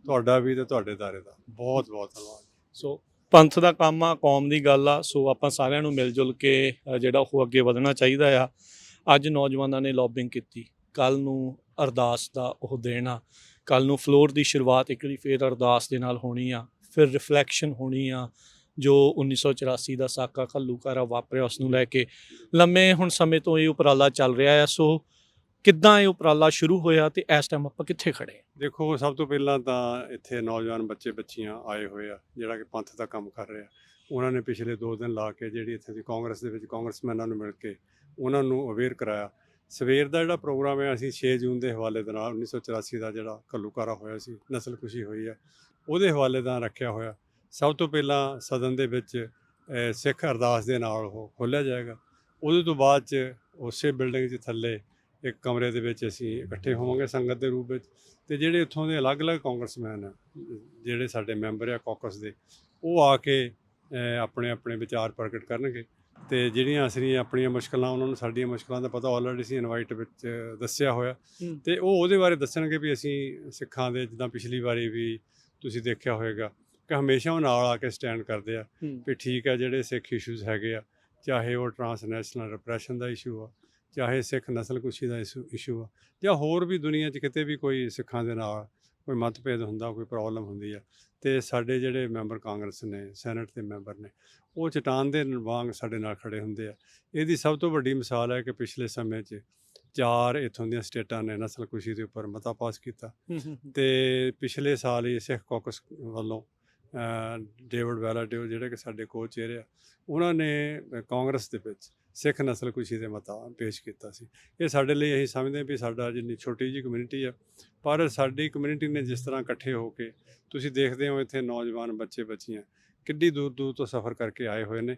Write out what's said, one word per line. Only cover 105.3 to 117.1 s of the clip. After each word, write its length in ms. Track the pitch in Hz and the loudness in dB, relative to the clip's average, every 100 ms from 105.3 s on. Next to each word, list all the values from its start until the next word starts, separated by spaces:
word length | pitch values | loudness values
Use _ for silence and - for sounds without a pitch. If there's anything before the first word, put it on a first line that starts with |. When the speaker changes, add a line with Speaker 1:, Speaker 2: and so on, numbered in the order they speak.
| 123 | -8
Speaker 1:
ਕਾਕਸ 420 | - 117 123 - - 156 | -4 -6 -6 -14 -16 -16
ਵੱਲੋਂ, 420 | 117 113 110 110 - _ _ _ _ 123 | -12 -8 -6 -8 -12 _ _ _ _ -8
ਅਹ, 480 | 117 113 113 117 110 107 | -6 -6 -8 -10 -14 _
ਡੇਵਿਡ 360 | 123 120 117 117 | -8 -4 -4 -4
ਵੈਲਾਟਿਵ 480 | 113 113 113 117 117 | -4 -4 -6 -8 -8
ਜਿਹੜੇ 240 | 113 123 | -8 -8
ਕਿ 60 | 120 | -12
ਸਾਡੇ 260 | - 107 | -12 -14
co-chair 580 | 110 113 113 - 113 117 | -12 -10 -10 -8 -10 -10
ਆ, 20 | 110 _ _ _ - | -16 _ _ _ -6
ਉਹਨਾਂ 260 | 156 175 | -2 0
ਨੇ, 460 | 165 156 147 147 151 | 2 0 -2 -4 -6
ਅਹ, 220 | - 120 | -12 -12
ਕਾਂਗਰਸ 480 | - 127 131 135 - | -6 -2 -2 -2 -4
ਦੇ 80 | 110 | -12
ਵਿੱਚ 340 | 110 104 - _ _ | -12 -16 -20 _ _
ਸਿੱਖ 260 | - 147 143 | -4 -2 0
ਨਸਲ 300 | 135 117 127 | -2 -4 -6
ਕੁਸ਼ੀ 260 | 117 110 113 | -8 -8 -8
ਦੇ 100 | 110 | -8
ਮਤਾ 440 | 104 - 107 120 120 | -12 -14 -16 -16 -10
ਪੇਸ਼ 240 | 113 104 | -8 -10
ਕੀਤਾ 280 | - 101 104 | -14 -18 -18
ਸੀ। 160 | - 117 _ _ - | -20 -20 _ _ -6
ਇਹ 80 | 165 | -2
ਸਾਡੇ 260 | 143 135 | 0 2
ਲਈ, 200 | 147 147 | 2 2
ਅਸੀਂ 120 | 139 135 | 0 -2
ਸਮਝਦੇ 320 | 131 131 143 | -2 -4 -4
ਹਾਂ 60 | |
ਵੀ 120 | 135 135 | -6 -6
ਸਾਡਾ 340 | 117 117 120 | -6 -6 -6
ਜਿੰਨੀ 260 | 120 117 113 | -6 -8 -10
ਛੋਟੀ 360 | - 117 131 | -8 -6 -6
ਜਿਹੀ 100 | 135 | -6
ਕਮਿਊਨਿਟੀ 420 | 127 117 120 | -6 -8 -6